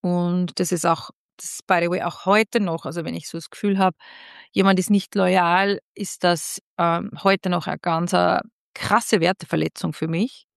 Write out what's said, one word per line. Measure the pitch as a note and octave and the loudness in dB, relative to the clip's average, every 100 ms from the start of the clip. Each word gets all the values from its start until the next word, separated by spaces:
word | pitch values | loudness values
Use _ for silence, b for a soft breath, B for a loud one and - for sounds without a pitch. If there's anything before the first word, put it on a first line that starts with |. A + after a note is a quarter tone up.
Und | F3+ F3 F3 F3+ F3+ - | 0 0 2 0 -2 -2
das | F3+ | -2
ist | F3 F3 | 0 0
auch, | E3 - _ _ _ | 0 -4 _ _ _
das | - | -14
ist | - - | -14 -2
by | F3 | 0
the | E3+ | 2
way | F3 | -2
auch | E3 - F#3+ | -4 -6 2
heute | G#3 A3 A#3 | 2 2 0
noch, | F#3+ D#3+ - | -2 -4 -6
also | E3+ | -8
wenn | E3 E3 | -8 -8
ich | - | -10
so | E3 | -12
das | - | -12
Gefühl | - G3+ F#3+ | -4 -2 2
hab, | F#3 - B B B B B | 2 0 B B B B B
jemand | G3 F#3+ F#3+ | 2 4 4
ist | F3+ | 4
nicht | G3+ - G3+ | 2 2 0
loyal, | F#3 F#3 E3+ F3+ G3 G3+ _ | 2 4 4 2 2 -2 _
ist | - G3+ - | -12 -10 0
das, | F3 E3+ - - _ - | 0 0 -4 -12 _ -2
ähm, | E3+ E3+ F#3+ D3+ | 0 0 -4 -2
heute | F#3+ G3 F#3 | 0 2 0
noch | F3 F3+ | -2 -4
eine | F3 | -6
ganz, | F3+ E3 E3+ | -2 -2 0
äh, | F3+ F3 F3+ - _ _ | 2 4 2 -2 _ _
krasse | - - G#3+ - G3 | -10 0 0 2 2
Werteverletzung | E3 F#3+ - D#3+ D#3+ - E3 | 2 -2 -4 -2 -2 -4 -6
für | - E3 | -4 -4
mich. | E3 A#3+ - _ | -2 -4 -6 _